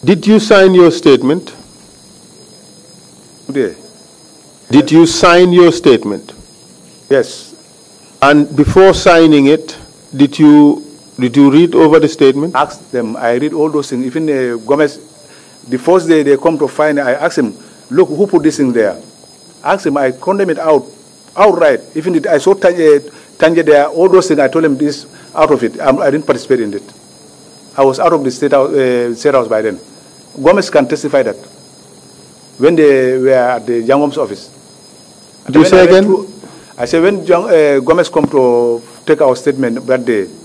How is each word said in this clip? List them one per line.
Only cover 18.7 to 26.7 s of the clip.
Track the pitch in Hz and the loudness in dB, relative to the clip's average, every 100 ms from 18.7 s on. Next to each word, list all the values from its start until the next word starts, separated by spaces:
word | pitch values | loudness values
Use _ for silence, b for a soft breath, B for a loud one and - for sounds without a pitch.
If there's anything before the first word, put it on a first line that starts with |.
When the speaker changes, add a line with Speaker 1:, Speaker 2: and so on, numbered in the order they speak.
Speaker 2:
there?" | 117 104 90 - - - - - - | 0 -2 -4 -18 -20 -20 -20 -20 -12
Ask | 143 190 170 | -6 -4 -4
him. | 143 | -4
I | 135 | -4
condemn | 127 175 196 190 | -4 -6 -4 -4
it | 151 | -4
out, | 160 147 123 - - - - 180 | 0 -2 -2 -20 -20 -20 -16 0
outright. | 208 170 160 120 - 151 | 0 2 0 0 -6 -8
Even | 165 170 | -4 -4
it, | 143 | -2
I | 151 | -2
saw | 185 196 | 0 0
Tanje, | 185 175 156 143 - B B - | 0 2 2 2 -2 B B -2
Tanje | 160 170 | 0 0
there, | 156 143 147 | 2 2 2
all | 160 185 | 0 2
those | 185 - | 2 2
things, | 147 | -2
I | 135 | -2
told | 165 160 | -2 -2
him, | 135 | -2
"This, | 147 147 - B B - | -4 -6 -16 B B -4
out | 156 | 0
of | 135 | 0
it." | 117 - | -2 -4
I'm, | 147 143 | -2 0
I | 143 | -2
didn't | 139 - | -2 -4
participate | 123 - 127 | -6 -2 -2
in | 107 | -2